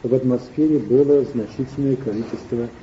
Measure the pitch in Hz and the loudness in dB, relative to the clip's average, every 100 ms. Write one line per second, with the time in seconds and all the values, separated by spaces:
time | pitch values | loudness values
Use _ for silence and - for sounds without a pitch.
0 | 123 127 131 123 - - 156 147 104 127 | 2 2 2 0 -2 0 2 2 2 4
1 | 143 143 123 120 101 - 127 - 139 131 | 6 4 2 -4 -6 -6 -6 -2 0 0
2 | 113 104 113 - - 120 117 - | -2 -4 -6 -10 -6 -4 -4 -8